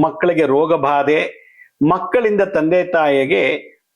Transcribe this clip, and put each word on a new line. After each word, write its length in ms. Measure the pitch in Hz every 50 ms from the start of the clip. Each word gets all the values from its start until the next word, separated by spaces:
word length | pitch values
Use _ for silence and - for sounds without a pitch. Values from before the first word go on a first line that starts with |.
| 151
ಮಕ್ಕಳಿಗೆ 420 | 156 147 - - 180 170 156 156
ರೋಗ 280 | 135 135 139 156 160 165
ಬಾಧೆ, 480 | 156 139 139 147 143 139 135 151 156 175 - - - _ _ _ - - _ _ - 139 156
ಮಕ್ಕಳಿಂದ 500 | 175 185 - - - 247 233 214 208 202
ತಂದೆ 420 | 196 190 - 165 156 160 175 180 180
ತಾಯಿಗೆ 600 | 180 180 170 156 147 139 139 135 135 175 196 175 131 - 143 - - - _ _ _ _